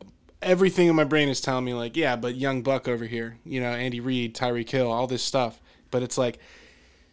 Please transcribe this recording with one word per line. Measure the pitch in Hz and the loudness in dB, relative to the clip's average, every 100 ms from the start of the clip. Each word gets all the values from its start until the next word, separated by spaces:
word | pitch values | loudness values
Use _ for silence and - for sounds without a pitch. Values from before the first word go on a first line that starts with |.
| - _ _ - | -20 _ _ -6
everything | 180 180 190 180 175 | 0 4 4 6 6
in | 160 | 6
my | 147 | 4
brain | 151 143 | 4 2
is | 127 | 0
telling | - 127 123 | 0 -2 -2
me, | |
like, | 123 120 147 | -4 -4 -2
"Yeah, | 147 120 | 0 0
but | 123 127 | -4 -2
young | 139 131 | -2 -2
buck | 123 131 131 | 0 -2 -2
over | 120 113 | -4 -4
here, | 117 113 113 - | -6 -8 -12 -8
you | 131 | -4
know, | 123 | -4
Andy | 120 127 120 | -2 -4 -4
Reid, | 123 127 120 113 | -2 -2 -2 -2
Tyreek | 127 120 113 | -2 -2 -2
Hill, | 135 123 | 0 0
all | 113 123 | 0 -2
this | 127 | -2
stuff." | - 135 117 - _ _ - | -2 0 -2 -4 _ _ -6
But | 127 | -4
it's | 123 - | -2 0
like, | 123 - - - - _ _ _ _ | 0 -2 -16 -20 -20 _ _ _ _